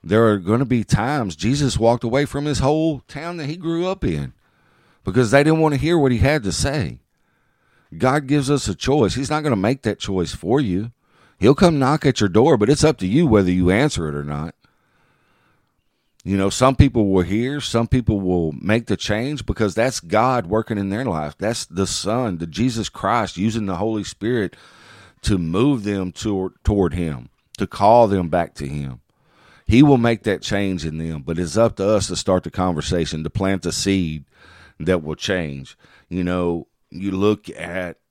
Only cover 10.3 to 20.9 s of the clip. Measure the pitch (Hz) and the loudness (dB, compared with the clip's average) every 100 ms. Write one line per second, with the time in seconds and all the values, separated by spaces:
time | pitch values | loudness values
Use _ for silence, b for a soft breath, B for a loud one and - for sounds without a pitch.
10.3 | - 82 127 120 90 117 _ b b b | -4 0 0 2 -2 -4 _ b b b
11.3 | b 101 147 180 151 131 156 147 123 104 | b 4 6 4 4 0 2 0 2 2
12.3 | 95 139 127 104 147 151 151 92 127 165 | 4 4 4 4 4 2 2 0 2 4
13.3 | 107 92 90 87 98 147 - 78 73 73 | 4 4 2 2 2 0 -2 -6 -6 -6
14.3 | 73 80 - _ _ _ _ _ _ _ | -8 -8 -14 _ _ _ _ _ _ _
15.3 | _ _ _ _ _ _ _ _ _ - | _ _ _ _ _ _ _ _ _ -4
16.3 | 98 98 - 131 131 139 120 101 95 87 | 0 0 2 2 6 4 4 2 2 2
17.3 | 104 123 143 - 117 117 131 113 104 92 | -2 -2 -6 -2 -2 0 0 0 0 0
18.3 | 90 80 71 90 113 113 98 - 107 131 | 0 0 -4 -2 -2 0 -4 -2 -4 -4
19.3 | 147 - - 107 90 123 - 85 104 123 | -8 -6 -2 -2 0 -2 -2 -2 0 2
20.3 | 127 85 107 110 104 98 | 0 -2 -4 -2 -4 -4